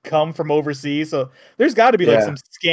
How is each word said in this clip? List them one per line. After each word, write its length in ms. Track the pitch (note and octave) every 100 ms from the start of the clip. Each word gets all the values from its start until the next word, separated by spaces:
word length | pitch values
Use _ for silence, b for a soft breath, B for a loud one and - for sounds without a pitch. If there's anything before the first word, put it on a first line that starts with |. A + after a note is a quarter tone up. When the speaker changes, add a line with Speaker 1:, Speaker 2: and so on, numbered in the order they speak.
Speaker 1:
come 300 | - D#3 D#3+
from 160 | D#3+ D#3
overseas, 600 | D3+ D3+ C#3 C#3+ C#3+ D#3
so 180 | D3+ C3 b b -
there's 160 | C#4 A3
gotta 220 | A#3 A3+
be, 80 | F3
like, 120 | A2+
Speaker 2:
Yeah. 60 | G#2+
Speaker 1:
some 120 | C#3+ - - E3+